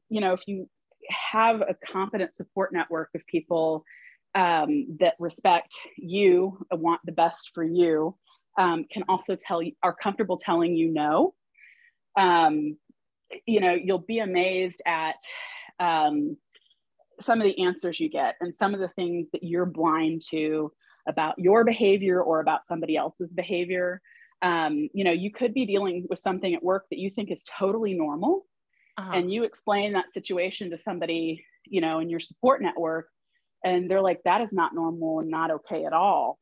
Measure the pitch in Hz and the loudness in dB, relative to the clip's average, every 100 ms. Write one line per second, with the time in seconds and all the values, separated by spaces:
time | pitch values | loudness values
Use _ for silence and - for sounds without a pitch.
0 | _ 214 190 185 - 196 185 _ _ _ | _ -2 2 0 -2 -8 -8 _ _ _
1 | - - - 220 226 220 - 180 - 190 | -10 -8 -2 2 4 4 0 -4 -6 -6
2 | 196 208 185 - - - 190 165 - 165 | -4 -4 -4 -6 -10 -4 -2 -2 -2 -4
3 | 151 165 - 170 160 170 160 156 - - | -6 -10 -4 -4 -2 0 0 -2 -8 -20
4 | - _ _ 196 180 165 151 147 - 156 | -20 _ _ 0 2 2 2 0 -2 2
5 | 175 - 170 - 196 175 - - - - | 2 2 -6 0 4 4 0 -14 -18 -16
6 | 170 190 196 180 190 190 - 175 165 170 | -6 4 6 6 4 -4 -6 -2 0 0
7 | 165 165 165 - - - 160 175 175 156 | -2 2 2 0 -12 -6 0 4 4 4
8 | 156 - _ _ _ - 185 165 - - | 0 -6 _ _ _ 0 2 2 -4 -6
9 | 180 - - 185 - 185 - - 185 170 | -2 -2 0 -6 -2 -4 -4 -2 -2 0
10 | 208 196 196 180 - 170 170 165 165 160 | -4 -2 -2 -2 0 2 2 2 0 0
11 | 151 160 370 - _ _ - _ _ _ | 2 2 2 -2 _ _ -20 _ _ _
12 | _ 202 185 170 160 151 151 151 _ _ | _ 2 4 6 6 4 -2 -8 _ _
13 | _ _ _ - - 214 185 175 180 185 | _ _ _ -12 0 2 4 2 0 -2
14 | 180 226 208 180 185 185 185 175 - 165 | -2 -4 0 0 2 0 -2 -4 -4 -2
15 | 160 - - - - - - - 175 165 | -2 -6 -12 -16 -14 -16 -20 -2 0 4
16 | 151 151 147 151 _ _ _ _ _ _ | 2 2 -2 -6 _ _ _ _ _ _
17 | _ - - 233 208 190 185 180 175 165 | _ -10 0 2 2 2 0 0 -6 -4
18 | 156 151 135 - 175 - 202 202 180 - | -4 -2 -2 -2 -8 -2 -2 0 -4 -4
19 | 175 175 170 - 170 170 180 160 160 160 | -4 -4 -4 -8 -4 -2 -2 0 0 2
20 | 160 160 - 160 156 156 151 - _ _ | 0 -2 -6 -4 -2 -2 -4 -10 _ _
21 | - 156 156 - 180 220 233 220 208 196 | -6 -2 -2 0 4 6 6 4 4 4
22 | 190 180 - 160 156 156 - 170 160 151 | 2 0 2 2 2 -2 -4 -6 -2 -2
23 | 147 - 170 175 170 180 175 180 180 185 | -2 -6 -8 -6 -4 -4 -2 -2 -4 -6
24 | - - - _ 185 170 156 151 151 196 | -14 -20 -20 _ 0 0 0 -2 -4 0
25 | 190 170 196 - 247 247 220 196 196 180 | 0 0 -2 -2 -2 0 0 0 0 -4
26 | 180 180 196 185 190 165 175 190 - 165 | -6 -6 -4 -2 -2 -2 0 -2 -2 -8
27 | 190 196 202 160 - - 196 220 214 180 | -6 -6 -6 -8 -10 -4 -2 0 -2 -2
28 | 151 147 220 381 - _ _ _ _ - | -2 -2 0 0 -2 _ _ _ _ -14
29 | 185 180 180 208 226 - - 202 208 196 | -4 -2 -2 -2 -4 -4 -2 0 0 -2
30 | 175 196 - 180 185 - 185 165 - 180 | -4 -8 -6 -2 -2 -4 -10 -8 -8 -6
31 | 165 165 165 160 - _ _ 190 165 160 | -4 -2 -2 -6 -12 _ _ -2 0 -2
32 | 165 170 - - 247 269 185 - 165 160 | -2 -6 -8 0 2 2 0 -2 -4 -4
33 | - _ _ _ _ _ 185 180 180 190 | -8 _ _ _ _ _ -2 0 2 2
34 | 190 175 180 196 226 185 165 165 165 170 | 2 0 2 0 0 0 -2 0 -4 -2
35 | 160 160 160 160 165 156 - 160 - 160 | -4 -2 -4 -2 -2 -4 -4 -6 -2 2
36 | 202 160 123 - | 4 2 0 -6